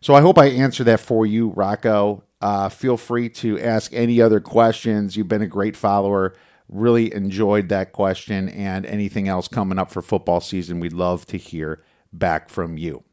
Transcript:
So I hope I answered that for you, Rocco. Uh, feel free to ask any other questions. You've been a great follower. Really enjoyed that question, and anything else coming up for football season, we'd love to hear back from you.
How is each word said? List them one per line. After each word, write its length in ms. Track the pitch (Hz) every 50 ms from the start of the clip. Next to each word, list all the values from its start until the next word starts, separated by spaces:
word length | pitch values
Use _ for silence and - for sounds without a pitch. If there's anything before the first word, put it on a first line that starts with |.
So 140 | - - 143
I 60 | 139
hope 180 | 147 175 190 180
I 80 | 143
answered 380 | 139 131 123 135 135 120 - 131
that 160 | 117 113 107
for 240 | - - 117 113 110
you, 240 | 107 104 113 117 110
Rocco. 760 | 90 95 101 95 104 104 - 117 107 104 101 104 104 101 _ _ _ _
Uh, 280 | - 101 104 98 98 95
feel 280 | - - - 131 123
free 320 | 113 - - 120 120 120 117
to 300 | _ - - 117 104 -
ask 320 | - 117 113 110 - - -
any 260 | 120 120 117 120 117
other 200 | 113 113 110 104
questions. 760 | - - - 113 117 113 110 - - 117 107 104 104 98 92
You've 120 | 107 107 87
been 140 | 110 104 107
a 40 |
great 300 | 92 82 98 98 107 98
follower. 580 | - - 104 101 101 98 98 101 98 95 95 - _ _ _ _ _ _ _
Really 440 | - 98 110 120 117 117 117 110 -
enjoyed 560 | 101 98 98 95 98 110 101 104 104 101 87
that 220 | 101 98 95 - _
question, 560 | - 101 95 95 - - - 107 98 95 95
and 340 | - - 101 98 92 95 98
anything 400 | - - 104 104 98 - 104 98
else 220 | 98 95 90 87 -
coming 300 | - 117 101 95 95 95
up 120 | 92 -
for 120 | - 95 85
football 380 | - - 95 - - 87 87
season, 380 | - - - 92 87 82 87 87
we'd 140 | 85 87 85
love 340 | 87 90 90 90 87 -
to 100 | - -
hear 460 | 92 - - - 82 78 78 78 - _ _ _ _ _ _ -
back 380 | 85 98 90 82 78 - _
from 260 | - - 87 85 82
you. 260 | 78 82 82 73 62 _ _